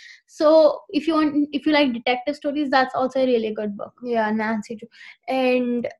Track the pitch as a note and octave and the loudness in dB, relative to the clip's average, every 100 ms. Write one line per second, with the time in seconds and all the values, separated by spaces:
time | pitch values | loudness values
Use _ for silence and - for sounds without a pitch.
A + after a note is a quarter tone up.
0 | - - _ - D4+ D#4+ D4+ - - D4 | -20 -20 _ 0 4 6 6 2 -6 -4
1 | D4+ D#4 D#4 D4 D4 C#4+ D#4 D4 D4 A#3 | 0 0 0 0 -2 -2 0 2 2 0
2 | B3 B3 B3 C#4+ D4 C#4+ C#4+ C4+ B3+ - | -2 -2 -2 -6 -4 -4 0 0 0 -2
3 | B3+ C4+ C4 A#3+ A3 G#3+ G#3+ G3+ - _ | -2 0 0 0 -2 -6 -6 -8 -12 _
4 | A#3+ A#3 G#3+ A3 G#3+ A3+ - A3 A3+ _ | -4 -2 0 -2 -2 -4 -6 -14 -16 _
5 | - - - C4 B3+ B3+ B3 A#3+ A#3 - | -20 -18 -6 0 2 2 0 -2 -4 -10